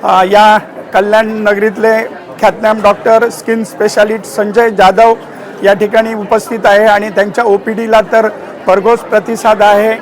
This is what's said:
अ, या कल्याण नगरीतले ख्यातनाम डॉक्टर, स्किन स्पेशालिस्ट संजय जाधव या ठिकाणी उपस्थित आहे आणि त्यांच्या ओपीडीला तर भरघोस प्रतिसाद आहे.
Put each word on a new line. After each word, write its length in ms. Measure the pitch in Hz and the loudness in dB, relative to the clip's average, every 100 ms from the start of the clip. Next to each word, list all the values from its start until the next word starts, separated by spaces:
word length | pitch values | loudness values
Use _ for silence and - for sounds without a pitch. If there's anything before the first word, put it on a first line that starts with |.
अ, 220 | 165 185 185 | 0 0 4
या 320 | 208 214 214 - - - | 4 4 4 -2 -16 -4
कल्याण 340 | 190 208 214 220 | -2 2 0 0
नगरीतले 760 | 220 208 202 214 190 220 220 226 - - - | -2 -2 0 -2 0 0 0 -2 -12 -18 -2
ख्यातनाम 420 | 214 190 220 220 | -2 0 -2 0
डॉक्टर, 480 | 202 202 226 226 233 | 0 0 2 2 2
स्किन 340 | 233 - 226 | -4 -4 -4
स्पेशालिस्ट 600 | 220 - 208 214 214 220 - | -4 -4 -2 0 0 -2 -6
संजय 440 | - 208 208 233 | -6 -2 0 0
जाधव 440 | 202 190 190 233 233 - - - - | 2 2 4 2 2 -6 -18 -18 -2
या 100 | 202 | 0
ठिकाणी 400 | 196 208 226 226 | 0 2 0 0
उपस्थित 460 | 226 202 220 214 226 208 | -6 -2 -2 -2 -2 2
आहे 200 | 202 220 | 4 4
आणि 240 | 208 214 | 2 0
त्यांच्या 340 | 190 208 - | -2 -2 -2
ओपीडीला 580 | 233 196 208 220 226 220 | 0 0 -2 -6 0 0
तर 280 | - 226 220 - - - - | 2 0 0 -4 -16 -10 0
भरघोस 320 | 190 196 233 | 0 2 0
प्रतिसाद 640 | - 214 180 226 233 214 | 0 -2 -2 -2 0 2
आहे. 300 | 208 208 220 220 | 4 4 0 -4